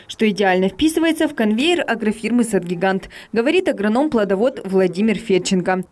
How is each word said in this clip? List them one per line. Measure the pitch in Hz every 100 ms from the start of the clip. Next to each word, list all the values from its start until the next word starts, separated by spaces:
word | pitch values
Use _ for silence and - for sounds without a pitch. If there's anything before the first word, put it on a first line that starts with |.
| -
что | - 220
идеально | 190 196 185 190
вписывается | - 311 311 330 320 311
в | 302
конвейер | 214 214 311 359 -
агрофирмы | 226 214 208 214 240 226
«Сад-гигант», | 190 170 175 185 190 - - -
говорит | 208 240 359 359
агроном-плодовод | 196 208 226 302 240 202 190 254 262 190
Владимир | 190 190 170 220 196
Федченко. | - 180 180 185 185 185 185